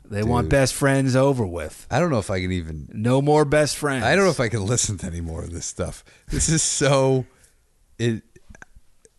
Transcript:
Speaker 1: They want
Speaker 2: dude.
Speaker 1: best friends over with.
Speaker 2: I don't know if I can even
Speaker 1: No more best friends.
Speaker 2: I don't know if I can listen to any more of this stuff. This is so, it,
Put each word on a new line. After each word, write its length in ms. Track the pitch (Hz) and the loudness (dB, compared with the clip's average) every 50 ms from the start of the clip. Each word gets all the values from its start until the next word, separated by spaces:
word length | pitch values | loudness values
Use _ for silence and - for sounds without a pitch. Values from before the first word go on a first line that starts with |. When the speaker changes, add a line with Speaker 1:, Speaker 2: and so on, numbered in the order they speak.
| - | -16
Speaker 1:
They 180 | - 104 101 | -10 -6 -4
want 240 | 107 113 120 120 117 | -2 0 0 0 0
Speaker 2:
dude. 40 | - | 2
Speaker 1:
best 220 | 139 139 135 123 - | 2 2 2 2 0
friends 400 | - 143 139 135 135 135 131 123 | 0 2 2 2 2 2 2 2
over 300 | 131 131 139 139 123 110 | 4 4 2 2 0 -2
with. 400 | 90 85 85 76 78 - - - - | -4 -4 -6 -8 -10 -12 -14 -10 -4
Speaker 2:
I 100 | - 135 | -2 0
don't 100 | 175 175 | 0 0
know 80 | 131 110 | 0 -2
if 120 | 92 - | -2 -2
I 100 | 98 95 | -4 -2
can 100 | 92 90 | -2 -2
even 360 | 92 90 82 80 78 76 73 - | -2 -4 -4 -6 -10 -12 -12 -12
Speaker 1:
No 280 | - 104 107 120 127 135 | -8 -4 0 2 2 2
more 240 | 139 147 151 151 151 | 4 4 4 4 4
best 320 | 139 147 151 151 - - | 4 2 2 2 2 -2
friends. 280 | - 147 143 135 127 104 | -4 -4 -2 -2 0 0
Speaker 2:
I 100 | 120 156 | 2 4
don't 100 | 190 196 | 4 4
know 60 | 185 | 2
if 100 | 143 - | 2 2
I 80 | 123 107 | 0 -2
can 160 | 120 110 95 | -2 -2 -2
listen 300 | 101 123 120 - - 101 82 | 0 0 0 0 -2 -4 -6
to 80 | - | -8
any 140 | - 82 85 | -8 -8 -8
more 220 | 85 82 80 85 | -8 -8 -8 -8
of 100 | 82 82 | -10 -10
this 140 | 85 82 - | -10 -10 -10
stuff. 360 | - - - 87 78 - - - _ - _ _ - | -10 -8 -8 -8 -8 -8 -12 -18 _ -20 _ _ -6
This 200 | 151 143 - - | -2 -2 0 2
is 140 | 160 156 | 2 0
so, 640 | - - - - 147 135 143 135 135 135 131 131 123 - _ _ _ _ _ _ _ _ _ _ _ _ _ - | 0 0 0 2 2 4 4 4 4 4 2 0 -2 -4 _ _ _ _ _ _ _ _ _ _ _ _ _ -4
it, 240 | 117 120 113 104 - _ _ - _ - - - - _ - - _ _ _ _ _ - _ | -2 -2 -2 -4 -10 _ _ -20 _ -20 -20 -20 -20 _ -20 -20 _ _ _ _ _ -20 _